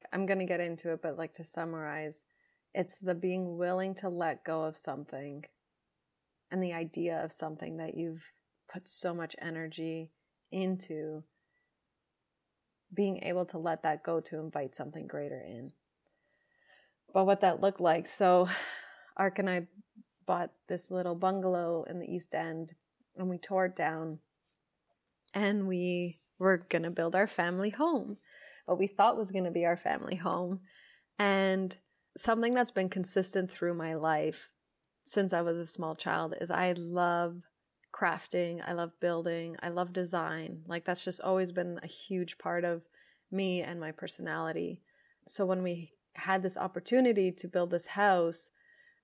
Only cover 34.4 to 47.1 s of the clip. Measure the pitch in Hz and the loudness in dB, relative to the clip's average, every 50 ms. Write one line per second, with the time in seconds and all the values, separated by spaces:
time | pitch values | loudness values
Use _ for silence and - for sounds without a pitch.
34.4 | - - _ _ _ _ _ _ _ _ _ _ _ - - 208 196 185 180 170 | -10 -20 _ _ _ _ _ _ _ _ _ _ _ 0 2 2 2 2 2 2
35.4 | 170 170 165 170 170 165 - - 170 160 160 - - 165 165 165 160 160 165 - | 2 2 0 0 -2 -4 -4 -4 -4 -4 -4 -4 -2 0 0 0 0 -2 -4 -6
36.4 | 175 170 175 - 185 180 180 175 170 170 175 180 175 175 175 170 175 170 170 175 | -4 -2 0 2 2 2 2 0 -2 -2 0 2 4 4 4 2 2 0 -2 -6
37.4 | - _ _ _ _ _ _ _ _ _ - - 208 175 165 170 - - - 180 | -14 _ _ _ _ _ _ _ _ _ -4 -2 0 0 0 -2 -4 -2 0 0
38.4 | 175 170 170 170 - - 175 170 170 170 - _ - 175 170 165 170 175 170 170 | 0 0 -2 -4 -6 -4 -4 -4 -4 -4 -4 _ 0 0 0 0 0 -2 -2 -2
39.4 | 165 170 165 - - 175 170 175 180 175 180 185 180 170 180 175 160 160 160 160 | -4 -6 -8 -8 -8 -4 -2 -2 -2 -2 -2 -2 -2 -2 -2 -2 -2 -2 -4 -4
40.4 | 160 160 175 160 160 170 170 170 165 - 180 175 - 185 180 - - 185 190 185 | -6 -8 -10 -10 -8 -6 -6 -4 -2 -2 -2 -2 -2 -4 -6 -4 0 2 2 2
41.4 | 185 175 175 185 175 175 170 170 - 170 - - - - 190 185 180 165 - - | 2 2 0 -2 -2 -2 -4 -8 -10 -12 -14 -16 -8 -4 -4 -2 -2 -4 -6 -6
42.4 | - 175 170 175 175 175 170 170 165 _ _ - _ _ _ _ _ _ 190 190 | -4 -2 0 0 0 0 0 -2 -4 _ _ -20 _ _ _ _ _ _ -2 0
43.4 | 196 190 180 180 170 - 175 170 160 156 160 - - 170 - - 180 170 160 160 | 0 2 0 0 -2 -2 -4 -6 -6 -8 -8 -8 -10 -10 -10 -8 -6 -4 -4 -2
44.4 | 160 160 160 165 170 170 175 - - _ _ _ _ _ _ _ _ - - - | -2 -2 -2 -2 -4 -4 -6 -8 -12 _ _ _ _ _ _ _ _ -6 -2 0
45.4 | 202 185 185 185 185 180 175 170 170 - - _ _ _ _ - - 185 190 185 | 2 2 2 2 2 0 -2 -4 -6 -10 -16 _ _ _ _ -6 0 2 2 2
46.4 | 185 185 185 - 180 180 - 180 180 - 240 254 262 247 | 2 0 0 -2 -2 -4 -4 -6 0 4 6 8 8 8